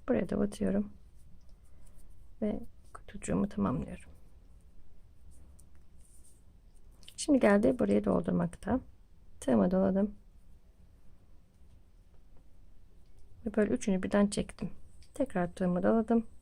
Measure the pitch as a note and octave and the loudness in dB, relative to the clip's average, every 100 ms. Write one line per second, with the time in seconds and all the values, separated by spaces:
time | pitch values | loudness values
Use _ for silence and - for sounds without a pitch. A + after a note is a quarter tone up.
0 | - B3 - G3+ G3+ - G3 G3 G3+ - | 0 0 2 0 0 0 0 0 -2 -8
1 | - - - - - - - - - - | -18 -20 -16 -16 -16 -18 -18 -14 -14 -12
2 | - - - - G#3+ A3 A#3 - - - | -12 -14 -14 -4 -2 -2 -6 -12 -18 -16
3 | - G3+ - - G3+ - G3 D#3+ - F3+ | -14 -10 -2 0 0 0 0 0 -4 -10
4 | - - - - - - - - - - | -14 -18 -18 -20 -20 -20 -18 -14 -14 -14
5 | - - - - - - - - - - | -16 -20 -18 -18 -18 -20 -18 -18 -18 -20
6 | - - - - - - - - - - | -20 -20 -20 -20 -20 -20 -20 -20 -20 -18
7 | - - - C#4 A3+ G#3 A#3 B3+ G#3 G#3 | -18 -6 4 6 8 8 6 4 4 4
8 | G3+ F#3 E3 F3 F3 - - B3 - - | 4 2 2 2 0 -2 -2 -2 -4 -14
9 | - - - - - A#3+ F#3+ F#3 F#3+ F#3+ | -20 -20 -20 -6 2 4 6 4 4 4
10 | G#3 G#3 - - - - - - - - | 0 -2 -18 -20 -20 -20 -20 -20 -20 -20
11 | - - - - - - - - - - | -20 -20 -20 -20 -20 -20 -20 -20 -20 -20
12 | - - - - - - - - - - | -20 -20 -20 -20 -18 -18 -18 -18 -18 -20
13 | - - - - - G#3+ G#3 - - F#3+ | -20 -16 -16 -10 -2 0 2 2 2 0
14 | G3 G3+ G3+ - - - E3 - - - | 2 4 4 2 -6 -6 -8 -8 -12 -16
15 | - - F3 F#3+ F3 - F#3 F3 G3 A3+ | -14 -4 -2 0 -2 0 0 4 4 4
16 | A3 A#3 A3+ - | 4 2 2 -6